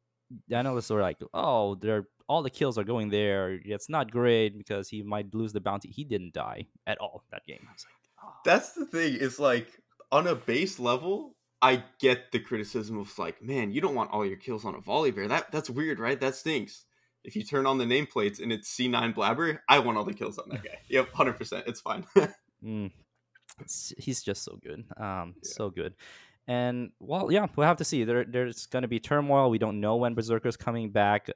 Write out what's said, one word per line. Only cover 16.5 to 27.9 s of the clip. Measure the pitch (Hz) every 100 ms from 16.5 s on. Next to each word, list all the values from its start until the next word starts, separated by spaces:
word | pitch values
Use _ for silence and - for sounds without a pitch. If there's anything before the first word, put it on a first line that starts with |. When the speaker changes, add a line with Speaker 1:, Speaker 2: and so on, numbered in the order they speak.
| 143 - - _ _ _ _
Speaker 2:
If | - 107
you |
turn | 104 139 135
on | 135
the | 117
nameplates | 135 151 123 104 104
and | 117
it's | 110 -
C | - 123
nine | 117 117
Blabber, | 110 104 127 165 151 -
I | 143
want | 120 107
all | 104
the |
kills | 101 110 104
on | -
that | 113
guy. | - -
Speaker 1:
<laughs> | -
Speaker 2:
Yep, | 131 131
hundred | - 135 -
percent. | 107 95 -
It's | -
fine. | - 98 - 196
<laughs> | 151 - _ _
Speaker 1:
Mm. | 110 107 98 - _ _ _ _ - -
It's, | - - - -
he's | - 123
just | - 98
so | - 98
good. | - - 113 -
Um, | 104 92 87 -
Speaker 2:
Yeah. |
Speaker 1:
so | - - 104
good. | 87 113 - - - - _ -
And, | 123 123 123 120 _
well, | 113 180 196
yeah, | 190 202 -
we'll | 156
have | 165
to |
see. | 160